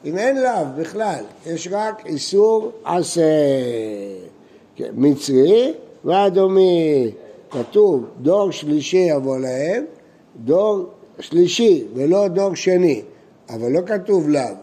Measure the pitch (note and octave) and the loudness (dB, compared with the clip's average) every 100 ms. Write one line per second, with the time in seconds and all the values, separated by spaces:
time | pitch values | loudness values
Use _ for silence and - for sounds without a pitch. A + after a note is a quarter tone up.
0 | D3 F3 A#3 C4+ B3+ A3 D3 C3+ D#3+ F#3 | -8 -4 -2 0 0 -2 -6 -6 -8 -6
1 | G#3+ D3+ G#2 - D#3+ E3 F3+ G3 G#3+ G#3+ | -6 -6 -10 -16 -10 -10 -6 -6 -6 -8
2 | - D3+ - G3 G#3+ A3 A3 - - E3+ | -10 -10 -2 2 4 2 -2 -12 -4 -2
3 | D3+ E3+ D#3+ D#3 C#3+ C3+ B2 A#2 A2 G#2 | -2 2 2 4 2 0 -2 -4 -6 -8
4 | G2+ F#2+ F2 - - - _ - - A2 | -10 -14 -18 -20 -20 -20 _ -12 -10 0
5 | C#3 C#3 - C3 C#3+ A3 B3+ D#4+ - - | 2 2 2 4 6 4 2 -4 -16 -12
6 | - F#3 G3+ F#3 F#3+ F#3+ F#3+ F3 D#3+ C#3+ | -2 2 2 2 2 4 4 4 2 0
7 | A#2 - - - - C3+ A#2 G3+ G#3 C#3+ | 0 -6 -20 -20 -12 -10 -2 2 4 2
8 | A2+ - B2+ G3 G3+ D3+ D3+ D3+ B2+ F#3 | -4 -4 0 2 0 -4 -2 -2 0 0
9 | F3 D3 C3+ C3 C3 B2+ D3+ A3 D#4+ - | 2 0 -2 -4 -4 -4 -2 -4 -6 -16
10 | _ _ _ - A#2 E3 G#3+ G3+ F3 - | _ _ _ -14 0 2 2 -2 -6 -14
11 | - - - E3 F3 - A#3 E3 G#2+ A#2 | -20 -20 -2 2 2 4 4 4 0 -4
12 | C#3+ F#3 G3+ F3 G3 F3 F#3 F3+ F3+ A#2+ | 0 2 2 0 -2 -2 0 2 2 0
13 | G2+ - _ _ _ A2+ A#2+ D3 F3+ G#3 | -6 -20 _ _ _ -8 -2 -2 -2 -6
14 | F3+ G3 D3+ D3 A#2+ G2 | 0 0 2 0 -2 -8